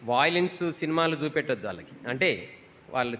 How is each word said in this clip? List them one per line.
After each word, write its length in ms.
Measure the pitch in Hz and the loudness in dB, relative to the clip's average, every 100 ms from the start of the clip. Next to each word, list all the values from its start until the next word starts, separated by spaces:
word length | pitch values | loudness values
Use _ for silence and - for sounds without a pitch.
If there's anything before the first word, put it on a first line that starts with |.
వాయిలెన్స్ 680 | 117 123 151 175 180 175 175 | 2 4 4 4 2 0 -4
సినిమాలు 440 | 156 156 160 165 156 | -2 0 2 2 0
చూపెట్టొద్దు 500 | 151 151 151 117 101 | -2 -2 -2 -2 -4
వాళ్ళకి, 420 | 87 - - 120 | -8 -12 -12 -6
అంటే 420 | 131 180 101 - - - - - | 0 2 0 -6 -18 -20 -20 -6
వాళ్ళ 280 | 131 120 | -2 -2